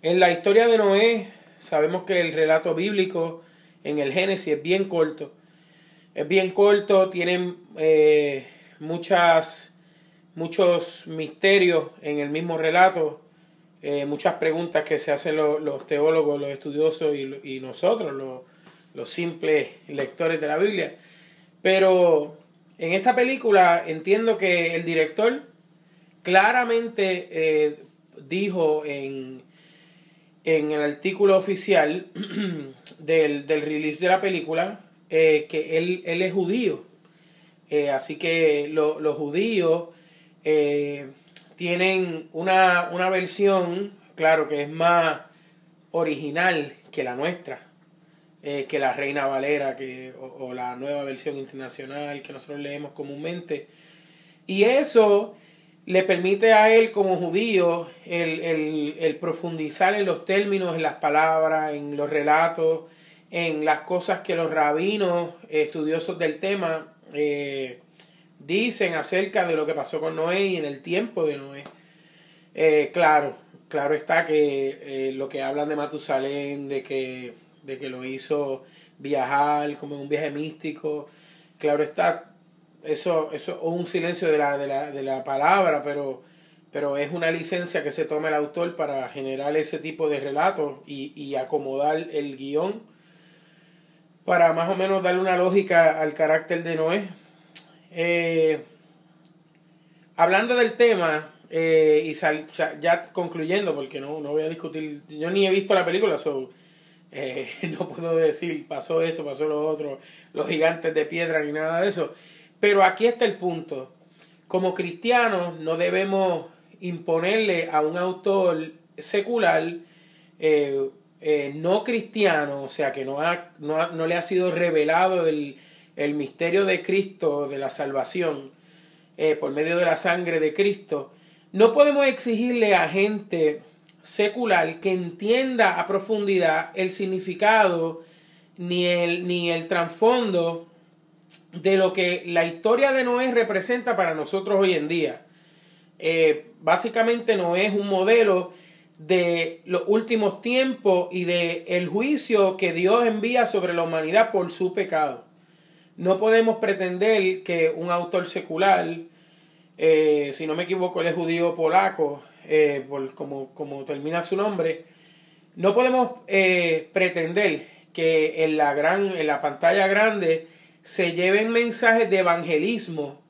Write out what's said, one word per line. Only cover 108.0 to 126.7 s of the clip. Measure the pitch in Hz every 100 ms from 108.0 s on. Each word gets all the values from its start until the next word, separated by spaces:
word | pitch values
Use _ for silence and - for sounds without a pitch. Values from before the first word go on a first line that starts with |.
| 165
decir, | 165 160 151 175 156 -
"Pasó | 139 - 165
esto, | 165 160
pasó | 147 135 156
lo | 151 151
otro", | 151 147 135 - - _
los | - 147
gigantes | 165 160 165 165
de | 160 151
piedra, | 165 165 160
ni | 147
nada | 151 156 165
de | 196
eso. | 196 151 - - - - _
Pero | 208 196
aquí | 190 190 226
está | 233
el | 233 190
punto. | 180 165 160 143 131 _ _ _ _ _ _
Como | 185 185
cristianos | 185 175 170 233 247 233 190 175 160
no | 156 165
debemos | 175 185 196 196 190 170 165 _ _ _
imponerle | 180 170 - 165 175 220 220 175 165
a | 156
un | 151 175
autor | 180 185 - 196 185 160 160 - _ -
secular, | - 202 202 233 190 160 165 170 - _ _ _ _ _
eh, | 156 151 143 139 135 - _ _
eh, | 160 151 139
no | 143 165 202
cristiano, | 208 233 - 220 202 156 143 139
o | 135
sea, | - 139
que | 135
no | 131 139
ha, | 160 175 - _
no | 147 156
ha, | 170
no | 165 160
le |
ha | 170
sido | 170 185 180
revelado | 165 175 160 151 165 185 185 165
el, | 151 143 135 - _ _ -
el | 147
misterio | 147 139 - 170 180
de | 196